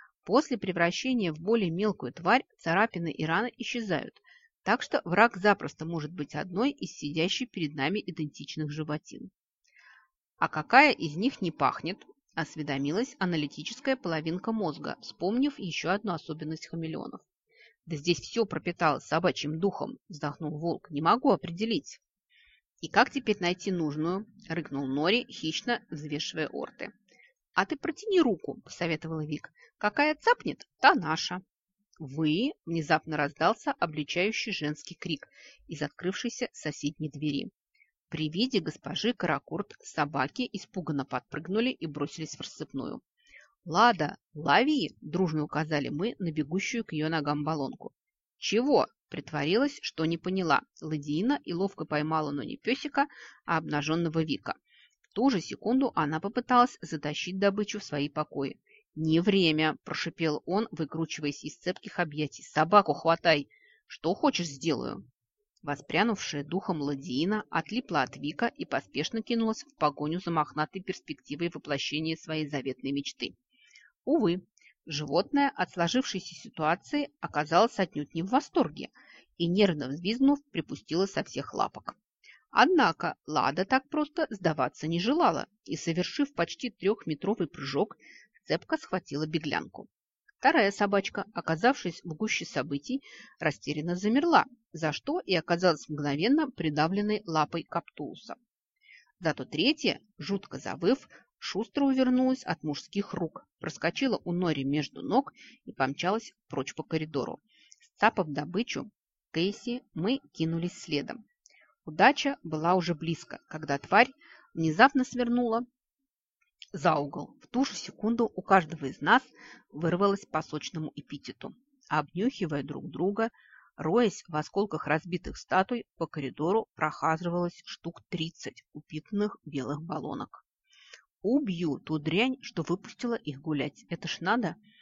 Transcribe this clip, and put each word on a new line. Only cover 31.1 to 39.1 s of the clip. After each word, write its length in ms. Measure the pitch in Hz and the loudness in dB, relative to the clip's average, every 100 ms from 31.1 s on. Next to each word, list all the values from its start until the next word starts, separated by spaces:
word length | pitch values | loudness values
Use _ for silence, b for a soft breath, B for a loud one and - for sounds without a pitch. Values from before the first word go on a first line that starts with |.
| 160 - 180 - _ _ _ _ - | -2 -2 -6 -10 _ _ _ _ -14
«Вы?» 560 | 143 143 151 165 269 - - | -8 0 2 2 0 -2 -4
внезапно 520 | 170 147 156 165 151 | -2 2 0 0 -2
раздался 560 | 143 - 165 226 294 | -2 2 2 2 -2
обличающий 800 | - 165 151 147 170 202 220 220 | -2 -2 -2 -2 0 0 -2 -6
женский 420 | 185 151 151 - - | -4 -4 -4 -10 -10
крик 320 | 170 156 - B B B B | -8 -8 -10 B B B B
из 140 | 147 | -8
открывшейся 680 | 143 - 180 - 233 - - | -8 -4 -6 -4 -6 -6 -8
соседней 560 | - 151 - 143 - 156 | -6 -8 -4 -6 -4 -8
двери. 420 | 143 151 143 - - _ b b b _ | -4 -4 -4 -6 -12 _ b b b _
При 220 | 156 156 | -4 -2
виде 320 | 170 262 202 | 0 0 0
госпожи 520 | 156 - - - 226 | -2 -6 -8 -4 -2